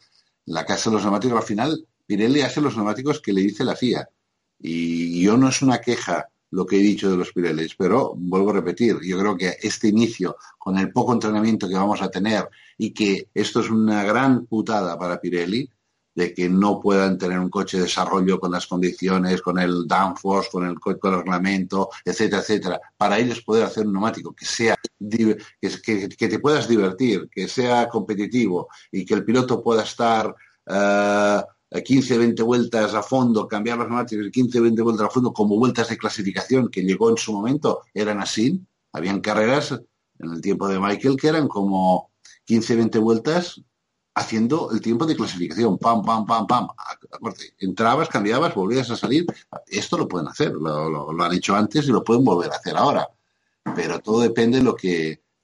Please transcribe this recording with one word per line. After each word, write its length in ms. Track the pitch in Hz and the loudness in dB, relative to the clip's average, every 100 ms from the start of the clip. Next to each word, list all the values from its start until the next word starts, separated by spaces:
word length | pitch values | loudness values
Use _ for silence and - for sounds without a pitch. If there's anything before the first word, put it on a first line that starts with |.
| _ _ _ _ - | _ _ _ _ -8
la 180 | 80 | -6
casa 280 | 82 98 113 | -4 -2 0
de 60 | 107 | 0
los 60 | |
neumáticos, 340 | 104 101 127 113 | 2 0 0 -2
al 60 | |
final, 440 | 104 104 135 156 - _ - | -2 -2 -2 -2 -8 _ -6
Pirelli 360 | 104 113 147 | 0 2 2
hace 200 | 131 151 | 2 0
los 140 | 143 113 | 0 0
neumáticos 440 | 104 107 135 - | -2 -2 -2 -4
que 140 | - | 0
le 80 | 95 | 2
dice 220 | 98 - | 2 0
la 120 | 131 - | -4 0
fia. 320 | 127 82 - _ _ _ _ _ | 0 0 -4 _ _ _ _ _
Y, 600 | 78 82 85 85 85 87 | -6 -4 -2 -2 -2 2
y 40 | |
yo 140 | 95 117 | 4 6
no 120 | 131 | 4
es 140 | 127 | 4
una 160 | 135 120 | 2 2
queja 500 | - 113 - 82 - _ - | 0 -2 -2 -4 -6 _ -8
lo 140 | 87 90 | -4 2
que 120 | 98 | 4
he 40 | |
dicho 280 | 104 98 98 | 4 4 0
de 80 | 92 | 0
los 160 | 87 | -2
Pirellis, 400 | - 85 80 80 - | -2 -2 -2 -6 -2
pero 380 | 92 117 - - | 2 2 0 -4
vuelvo 360 | 90 95 101 | -2 2 2
a 20 | |
repetir, 460 | 98 87 87 117 90 | 0 -2 0 2 0
yo 140 | 87 92 | -2 0
creo 180 | 104 90 | 0 0
que 220 | 90 - | -2 -4
este 260 | 107 - 110 | -6 0 2
inicio, 500 | 107 113 - 90 - - - | 4 2 0 -6 -6 -18 -12
con 200 | 95 95 | -4 -2
el 140 | 95 | 0
poco 220 | - 113 | 0 0
entrenamiento 540 | 113 107 107 107 110 95 | 0 0 0 2 0 -2
que 80 | 92 | 0
vamos 260 | 104 101 | 0 0
a 60 | 98 | -4
tener, 380 | 92 107 104 - _ - - | -2 0 -2 -4 _ -18 -6
y 160 | 107 | -6
que 360 | - 104 92 - | 0 0 0 -2
esto 280 | 95 104 120 | -4 -2 0
es 80 | 98 | 0
una 320 | 110 107 107 | 2 2 2
gran 420 | 101 113 135 123 - | 2 2 4 2 0
putada 520 | 110 107 107 90 82 | -4 0 0 -2 -4
para 200 | 90 87 | -4 -4
Pirelli, 500 | 87 87 85 113 143 _ _ _ _ - | -2 -2 -2 -4 -6 _ _ _ _ -4
de 180 | 87 | -4
que 160 | - 90 | 0 2
no 300 | 92 104 98 | 4 4 2
puedan 360 | 101 98 98 92 | 2 4 2 0
tener 220 | 92 92 | -2 -2
un 120 | 90 | -2
coche 280 | 101 92 95 | -2 -2 -2
de 60 | |
desarrollo 560 | 87 - 90 95 92 92 | 0 -2 0 2 2 0
con 120 | 90 | -2
las 140 | 90 - | -4 -4
condiciones, 720 | 90 90 - 92 92 92 90 | -2 -2 -2 -2 0 0 0
con 200 | 90 90 | 0 0
el 280 | 90 90 85 | 0 0 0
downforce, 640 | 90 95 90 98 95 92 | 0 0 -2 -2 -2 -2
con 140 | 92 90 | -4 -4
el 140 | 87 | -4
co-, 180 | 101 90 | -4 -2
con 160 | 98 | 0
el 60 | 92 | 0
reglamento, 680 | 85 90 92 98 90 98 95 - | -2 -2 0 -2 -2 -2 -4 -4
etcétera, 380 | - 87 104 98 | -6 0 0 0
etcétera. 400 | 87 104 92 87 - - | 0 -2 -2 -6 -8 -2
Para 220 | 101 101 | 0 2
ellos 220 | 123 113 | 0 -2
poder 240 | - 110 101 | 0 2 2
hacer 200 | 110 107 | 0 -2
un 80 | |
neumático 400 | 98 110 - - | 0 -2 -4 -12
que 120 | - - | -12 -8
sea 300 | - 113 - - - | 0 0 0 -4 -12
di-, 380 | 104 117 110 104 - - | -4 2 2 2 -4 -8
que, 80 | 98 - | -8 -6
que, 300 | - 107 95 | -4 -4 -4
que 180 | - 107 | -4 -2
te 120 | - | 0
puedas 280 | 139 151 110 | 2 2 2
divertir, 640 | 113 95 92 127 92 82 | 2 2 2 0 0 -4
que 180 | - 92 | -8 -6
sea 400 | - 123 120 120 | -2 2 2 2
competitivo 800 | 113 90 101 101 123 107 87 80 - - | -2 -4 -4 -2 0 0 0 -6 -16 -10
y 140 | 95 92 | -8 -2
que 80 | |
el 100 | 104 | -2
piloto 380 | 104 123 127 113 | 2 2 2 0
pueda 220 | 117 113 | 2 0
estar, 500 | 107 - 117 110 95 - _ _ - | 0 0 2 2 -2 -8 _ _ -4
eh, 800 | 98 101 101 101 104 104 104 - _ - 90 - | 0 2 2 2 2 2 2 -2 _ -8 -6 2
quince, 320 | 131 127 117 | 2 4 2
veinte 240 | 117 113 | 2 2
vueltas 540 | 113 123 113 113 104 107 | 2 2 2 0 0 0
a 80 | |
fondo, 440 | 101 131 120 110 95 | 0 2 4 2 0
cambiar 300 | 104 110 120 | -4 -4 -4
los 100 | 113 | -4
neumáticos 380 | 120 120 104 101 | -4 -4 -4 -4
de 60 | |
quince, 280 | 127 120 120 | 0 2 4
veinte 220 | 117 113 | 4 4
vueltas 240 | 117 107 104 | 2 2 2
a 60 | |
fondo 200 | 131 123 | 2 0
como 280 | - 104 104 | 2 2 4
vueltas 300 | 123 117 110 | 2 2 -2
de 100 | 113 | -2
clasificación 720 | 104 110 95 92 - 131 110 | -6 -4 -6 -4 0 2 2
que 120 | 95 | -2
llegó 300 | 92 95 113 | 0 2 2
en 60 | 113 | 2
su 140 | - | -2
momento, 500 | 101 113 147 120 - - | -4 -2 0 0 -2 -6
eran 260 | 98 104 101 | -4 -4 -2
así. 400 | 92 107 120 185 - _ _ | -4 0 0 0 -6 _ _
Habían 300 | - 90 98 | -8 -4 -4
carreras 500 | 107 107 110 139 147 127 - _ _ - | -2 0 2 2 -2 -8 -12 _ _ -16
en 140 | 82 | -12
el 100 | 82 | -6
tiempo 260 | 90 92 98 | -4 -2 -2
de 120 | 95 | -2
Michael 360 | 98 98 135 135 | -2 0 0 2
que 120 | 156 | 2
eran 200 | 160 131 | 2 0
como 600 | 104 98 95 92 92 - _ - _ | -2 -2 0 2 2 -2 _ -20 _
quince, 320 | - 113 110 113 | 0 0 2 2
veinte 220 | 113 113 | 2 2
vueltas 640 | 110 113 151 175 170 - _ _ _ _ _ - | 2 2 2 0 -2 -12 _ _ _ _ _ -6
haciendo 520 | - 113 117 160 139 | -2 0 0 0 -2
el 100 | 110 | -4
tiempo 240 | 110 117 160 | -2 0 0
de 100 | 143 | -2
clasificación, 600 | 104 98 87 87 117 90 | -4 -4 -6 0 0 2
pam, 240 | 117 113 | 0 0
pam, 240 | 98 113 104 | 0 -2 0
pam, 220 | 113 101 | 0 2
pam, 160 | 123 - - | 0 -2 -10
a, 180 | - - - - | -14 -16 -16 -10
a 40 | |
corte. 340 | 113 95 - - | -10 -10 -18 -8
Entrabas, 500 | 95 92 113 135 160 | -6 0 2 2 0
cambiabas, 460 | 127 101 123 170 101 | 0 0 0 0 -2
volvías 340 | 92 127 120 | 0 0 -2
a 60 | 113 | -4
salir. 320 | 104 143 170 - - - - | 0 0 0 -8 -14 -18 -8
Esto 280 | 104 - 170 | -6 -4 -4
lo 120 | - | -2
pueden 200 | 87 73 | -4 -6
hacer, 260 | - 160 | -4 -4
lo, 360 | 78 80 76 80 | -2 -4 -4 -4
lo, 240 | 76 73 | -4 -6
lo 100 | 82 | -2
han 120 | 87 90 | 0 0
hecho 200 | - 101 | 0 2
antes 320 | 107 151 139 | 2 0 2
y 40 | |
lo 120 | 101 | 2
pueden 220 | - 120 127 | 4 4 4
volver 260 | 87 80 | 2 0
a 40 | - | -6
hacer 200 | 90 82 | -4 0
ahora. 320 | 131 110 - _ _ _ _ _ - 85 | 2 2 -2 _ _ _ _ _ -8 -6
Pero 240 | 82 85 | -4 -4
todo 220 | - 113 | 0 2
depende 360 | 117 120 117 131 | 2 2 2 4
de 60 | |
lo 100 | 127 | 2
que, 480 | - 92 85 80 78 _ _ | 2 -2 -2 -2 -6 _ _